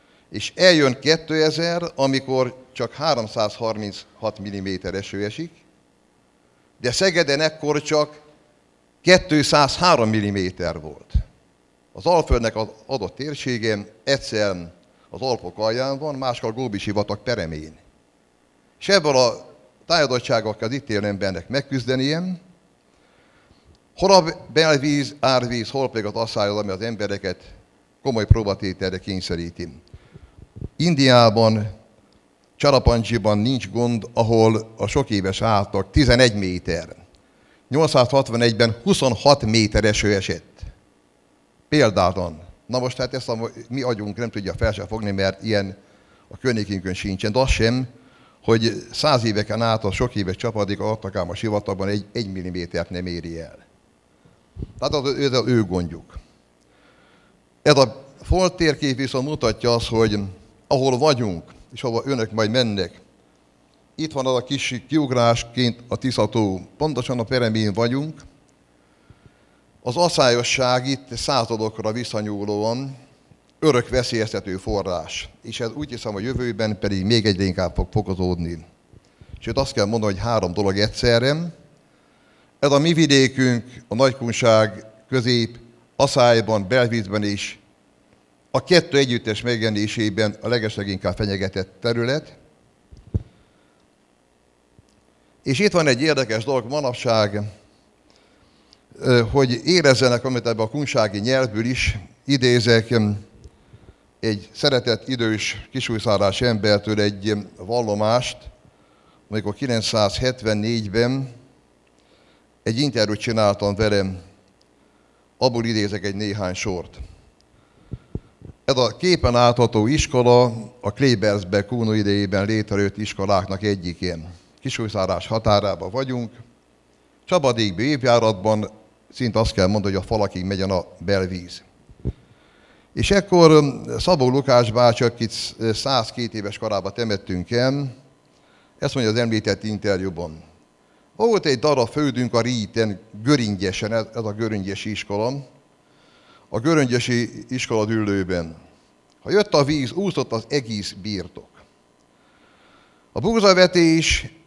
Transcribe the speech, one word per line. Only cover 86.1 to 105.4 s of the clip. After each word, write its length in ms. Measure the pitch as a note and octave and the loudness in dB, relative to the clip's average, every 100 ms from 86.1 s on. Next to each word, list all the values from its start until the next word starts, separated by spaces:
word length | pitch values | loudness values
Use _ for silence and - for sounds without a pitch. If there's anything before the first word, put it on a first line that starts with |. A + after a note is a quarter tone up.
| C#3 A#2+ A2+ G#2 G#2+ F#2 | 4 6 4 2 -2 0
belvízben 540 | B2+ A#2+ A#2 F#2+ G#2 | 2 2 0 -2 -4
is 360 | G#2 G2+ - - _ _ _ _ _ _ _ _ _ | -2 -4 -8 -12 _ _ _ _ _ _ _ _ _
a 140 | - | -4
kettő 340 | - F3 D#3 C#3 | 4 4 4 2
együttes 440 | C3+ A#2+ A2+ G#2+ | 2 0 -2 -4
megjelenésében 920 | A#2+ A#2 A2 G#2 G#2 A#2+ G#2+ G2+ G#2+ G#2 | -2 -2 0 -2 -2 -2 -2 0 -2 -2
a 80 | A#2 | -2
legesleginkább 680 | A#2+ G#2+ A2 G2+ F#2+ F#2 F#2 | -2 -2 -4 -6 -4 -4 -4
fenyegetett 600 | G#2+ G2 F#2+ G2 F#2 - | -4 -4 -4 -6 -8 -6
terület. 560 | A#2 A#2 A#2 D3 - - _ _ _ _ _ - - - - _ _ _ _ _ _ _ _ _ _ _ _ _ _ _ _ _ _ _ _ _ | -4 -2 -2 -4 -8 -18 _ _ _ _ _ -20 -8 -8 -8 _ _ _ _ _ _ _ _ _ _ _ _ _ _ _ _ _ _ _ _ _
És 160 | - C3 | -4 0
itt 140 | G#3 | 2
van 140 | F3 D3+ | 4 2
egy 160 | A#2+ | 2
érdekes 420 | D#3 C3+ A#2 A2 | 2 2 0 -2
dolog 240 | A#2 C3 A2+ | -2 -2 -2
manapság, 720 | D3 C3+ B2 B2 A2 G#2 G#2 G#2 - _ _ _ _ _ _ _ _ _ _ _ _ _ - | -4 -4 -2 0 2 2 -2 -8 -12 _ _ _ _ _ _ _ _ _ _ _ _ _ -6
ö, 240 | - B2 A2 | 2 2 4
hogy 300 | C3+ C3 A#2+ | 2 2 0
érezzenek, 600 | C3 F3+ C#3+ A#2+ B2+ A#2+ | 2 4 6 6 4 2
amit 220 | C3 B2+ A2+ | 0 -2 -2
ebben 200 | A2 A2 | -2 -2
a 40 | |
kunsági 480 | D3 C#3 B2 A2 G2 | -4 -2 0 0 0
nyelvből 460 | A2 C3 B2+ G#2 | 0 0 0 -2
is 340 | A#2 C3 - - - _ | -2 -2 -2 -4 -10 _
idézek, 720 | - C#3 B2 B2 A#2 A2+ A2+ A#2+ G#2+ G2+ - - - - _ - - _ _ _ | -2 2 4 4 4 4 4 2 2 -2 -8 -20 -20 -20 _ -20 -20 _ _ _
egy 280 | A2 G#2 F2+ | -4 -4 -8
szeretett 560 | - D3 C3 A#2+ A2 - | -4 0 0 0 -2 -4
idős 600 | B2+ A2+ G#2+ | -2 0 -2